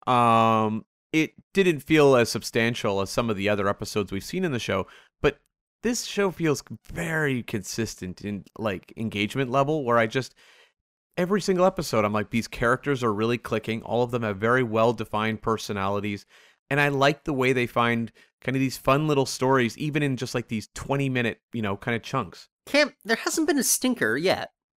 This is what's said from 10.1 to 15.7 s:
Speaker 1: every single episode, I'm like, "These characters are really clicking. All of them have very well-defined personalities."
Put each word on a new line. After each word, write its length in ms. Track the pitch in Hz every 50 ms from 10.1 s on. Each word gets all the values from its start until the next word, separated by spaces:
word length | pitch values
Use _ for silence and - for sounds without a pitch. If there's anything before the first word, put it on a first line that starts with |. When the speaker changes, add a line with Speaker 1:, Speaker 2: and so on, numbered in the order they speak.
| 113 131 123 - - _ _ _ _ _ _ _ _ _ _ _ _ _ _ _ _
Speaker 1:
every 240 | - 180 175 202 208
single 260 | 160 - 190 175 180
episode, 380 | 190 185 - 160 - - 113 104
I'm 80 | 104 104
like, 180 | 107 104 -
"These 180 | - 117 107 -
characters 540 | - - 123 117 123 131 - 143 143 123 123
are 100 | 117 104
really 240 | 101 110 113 120
clicking. 460 | 120 - - - 110 - - 110 113 -
All 200 | - 107 117 123
of 80 | 120 120
them 100 | 123 113
have 140 | 107 101 95
very 240 | 104 113 120 131 127
well-defined 800 | 117 107 110 113 120 120 107 113 - - 107 107 110 110 104 -
personalities." 800 | 117 110 104 - -